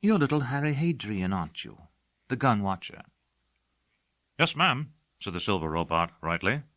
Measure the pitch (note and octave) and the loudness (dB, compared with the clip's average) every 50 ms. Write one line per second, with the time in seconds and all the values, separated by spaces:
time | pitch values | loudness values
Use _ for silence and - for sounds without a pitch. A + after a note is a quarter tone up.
0 | - G3+ A3 G3 D3 C3 D3 D3+ C#3 A#2+ C3 C#3+ C#3+ D3+ D3+ C3+ D#3+ E3+ E3+ B2+ | 4 4 4 4 4 4 2 0 0 0 -2 -2 0 0 0 2 2 0 0 -2
1 | - G#2 G#2+ G2 F#2+ F#2 F#2+ F#2+ E2+ D#2+ _ - - - G#1 - - - _ _ | -4 -6 -2 -2 0 0 0 -2 -2 -4 _ -12 -14 -14 -14 -18 -20 -20 _ _
2 | _ _ _ _ _ _ C3+ B2 A#2 C3+ A#2 G#2 G2+ G2 F#2+ F2+ - - - - | _ _ _ _ _ _ -4 0 2 2 2 4 2 0 -2 -4 -6 -16 -16 -16
3 | - _ _ _ _ _ _ _ _ _ _ _ _ _ _ _ _ _ _ _ | -20 _ _ _ _ _ _ _ _ _ _ _ _ _ _ _ _ _ _ _
4 | _ _ _ _ _ _ _ _ D3+ E3+ - C#3+ E3+ F#3 C3+ B2+ D3+ C#3+ - _ | _ _ _ _ _ _ _ _ 0 0 2 2 2 2 2 0 -4 -8 -12 _
5 | _ _ _ _ - G2+ E2+ F#2 - - G2+ F#2 D#2+ D#2+ D#2 E2+ E2+ E2 E2+ E2 | _ _ _ _ -10 -6 -6 -4 0 0 0 0 0 -2 -2 -2 -2 0 2 0
6 | E2+ E2+ - _ - D#2+ E2+ E2+ - F#2+ A#2+ D3 C#3+ _ _ | 0 0 -4 _ -4 -4 -4 0 0 0 -2 -2 -4 _ _